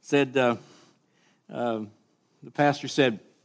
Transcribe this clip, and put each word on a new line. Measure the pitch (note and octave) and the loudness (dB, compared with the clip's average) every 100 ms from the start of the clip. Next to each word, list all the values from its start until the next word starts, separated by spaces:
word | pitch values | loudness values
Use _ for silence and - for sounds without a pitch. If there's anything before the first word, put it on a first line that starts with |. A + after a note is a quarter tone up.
said, | - C#3+ C3+ C3 | 0 0 2 2
uh, | B2 A2 - - _ _ _ _ _ _ _ | 2 0 -6 -20 _ _ _ _ _ _ _
uh, | B2+ A#2+ A2 G#2+ G#2 _ _ _ _ | -6 -4 -4 -8 _ _ _ _ _
the | C#3+ | -16
pastor | - D3 C#3 C3 | 0 0 0 -6
said | - C3+ G#2+ _ _ | 2 2 2 _ _